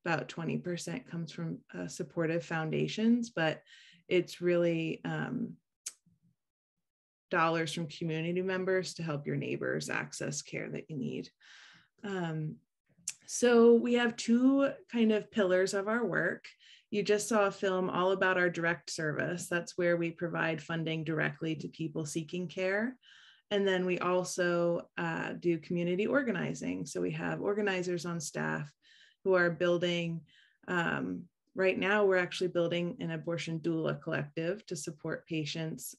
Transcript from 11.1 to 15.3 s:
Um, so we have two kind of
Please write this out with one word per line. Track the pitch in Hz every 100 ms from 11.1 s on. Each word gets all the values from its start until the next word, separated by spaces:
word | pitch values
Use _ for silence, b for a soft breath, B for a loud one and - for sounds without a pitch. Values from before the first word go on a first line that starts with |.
| 127 - _ B B B B B _
Um, | 202 190 165 156 156 156 _ _ _ _ - - -
so | - 240 233 233
we | 233 240
have | 240 240 226
two | - 240 262 277 269 - -
kind | 233 220
of | 214 208